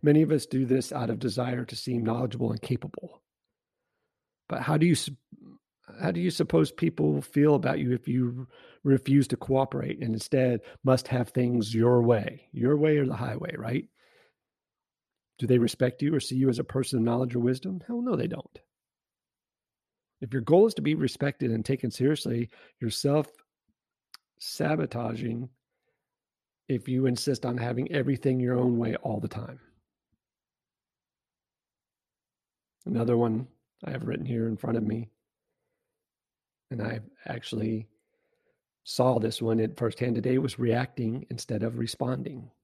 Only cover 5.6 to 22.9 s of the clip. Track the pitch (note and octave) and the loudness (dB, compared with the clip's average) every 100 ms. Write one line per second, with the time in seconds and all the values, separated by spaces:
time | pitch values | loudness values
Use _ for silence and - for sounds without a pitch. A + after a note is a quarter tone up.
5.6 | _ _ - G#2 D#3 E3+ F3+ - D#3 E3 | _ _ -20 -6 -4 0 -2 -2 2 2
6.6 | D3+ - E3+ E3 D#3 D3 - D3 D3 C#3+ | 2 0 -2 0 0 0 -2 2 4 4
7.6 | - C#3 C3 B2 - B2+ B2 B2 B2+ - | 2 -2 -2 -2 -2 -2 -2 -4 -14 -18
8.6 | - - C#3+ C3+ C#3+ C#3 C3 B2 - C3+ | -20 -4 4 4 6 4 4 -2 0 2
9.6 | C3+ - C3 - A#2 A2 - C3+ B2+ A#2 | 2 -2 -6 -4 -4 -4 0 2 4 0
10.6 | - - C3+ C3 - B2+ A#2+ - B2 A#2+ | -4 -4 2 2 2 -2 0 0 2 2
11.6 | G#2+ A2+ A#2 B2 A#2 A2+ G2 - _ - | 0 4 6 6 6 4 2 -10 _ -2
12.6 | A#2+ D3 D#3 D3+ C3 - B2 A2+ - - | 2 4 4 2 2 -2 -6 -6 -8 -8
13.6 | - B2+ - _ _ _ _ _ _ _ | -4 -4 -6 _ _ _ _ _ _ _
14.6 | _ _ _ _ _ _ _ _ A#2 B2 | _ _ _ _ _ _ _ _ 2 4
15.6 | A#2 - B2 - C#3+ D#3 - C3 C3+ A#2+ | 4 2 -2 0 -2 0 -2 0 2 0
16.6 | - C3+ B2+ B2+ A2+ A#2+ B2 B2 A#2+ B2+ | -2 -4 -2 0 2 0 0 0 0 -2
17.6 | F#3+ F#3+ - A#3+ B3 F#3+ E3 F3+ - - | -4 -8 -6 -6 -2 -2 -2 -6 -12 -20
18.6 | _ _ _ _ _ _ _ _ _ _ | _ _ _ _ _ _ _ _ _ _
19.6 | _ _ _ _ _ _ B2 C3 A2 E3+ | _ _ _ _ _ _ -6 -4 4 6
20.6 | A3 - D3 D#3 C3+ - C#3 - C3 A2+ | 6 4 -2 0 -2 0 -4 -2 -2 -2
21.6 | G#2+ C#3 A#2+ - B2+ D3+ - A#2+ A#2 - | -2 -2 -2 0 0 0 -2 -4 -4 -10
22.6 | - _ A#2 | -20 _ -6